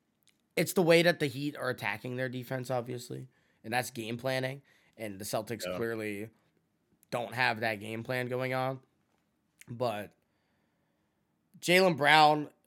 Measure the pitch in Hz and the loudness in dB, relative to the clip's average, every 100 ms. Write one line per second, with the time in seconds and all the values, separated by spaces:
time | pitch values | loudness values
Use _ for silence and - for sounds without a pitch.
0 | _ _ _ _ _ - 170 - 165 170 | _ _ _ _ _ -4 -2 2 6 6
1 | 170 170 147 123 143 131 127 123 110 107 | 6 2 -2 -2 -6 -6 -6 -4 -4 -6
2 | 127 123 131 127 123 131 127 127 120 123 | -8 -6 -6 -6 -8 -8 -4 -6 -4 -10
3 | 123 131 131 _ _ _ 113 120 123 - | -10 -14 -14 _ _ _ -6 -4 -4 -8
4 | 110 120 131 131 131 139 _ _ _ _ | -8 -6 -4 -2 -4 -8 _ _ _ _
5 | 110 98 104 123 104 113 90 90 117 113 | -12 -10 -6 -6 -6 -8 -6 -4 -4 -4
6 | 107 101 110 _ _ _ _ _ _ _ | -6 -8 -12 _ _ _ _ _ _ _
7 | _ 123 110 113 127 110 113 107 107 113 | _ -6 -6 0 0 2 -2 -4 -6 -8
8 | 117 127 123 123 127 131 131 135 _ _ | -4 -4 -4 -4 -2 -2 -4 -6 _ _
9 | _ _ _ _ _ _ - 117 120 104 | _ _ _ _ _ _ -16 -4 -4 -4
10 | 95 _ _ _ _ _ _ _ _ _ | -10 _ _ _ _ _ _ _ _ _
11 | _ _ _ _ _ - - 180 190 147 | _ _ _ _ _ -10 4 6 6 4
12 | 143 156 151 151 147 _ | 6 8 8 6 0 _